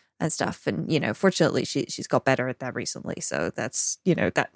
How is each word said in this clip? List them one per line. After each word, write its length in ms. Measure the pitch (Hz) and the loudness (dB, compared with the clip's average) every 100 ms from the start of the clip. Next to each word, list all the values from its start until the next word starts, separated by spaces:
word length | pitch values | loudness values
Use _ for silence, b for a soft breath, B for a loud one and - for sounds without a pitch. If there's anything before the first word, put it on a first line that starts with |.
| b b | b b
and 120 | 160 | -2
stuff. 360 | - - - - | 0 -2 -2 -4
And, 220 | 156 - | -2 0
you 80 | 151 | 0
know, 160 | - 110 | 0 2
fortunately, 500 | 190 - 156 127 - | 2 4 4 2 0
she, 200 | 139 - | -2 -4
she's 160 | - - | -6 0
got 180 | 131 | 2
better 240 | - 131 127 | 4 2 0
at 120 | 123 | -6
that 160 | 127 120 | -6 -6
recently. 440 | - - - - | -6 -6 -8 -6
So 320 | - 71 82 - | -4 -2 -2 -4
that's, 420 | 113 - - - 185 | -4 0 0 0 2
you 80 | |
know, 160 | 156 98 - | 2 2 0
that, 160 | - | -2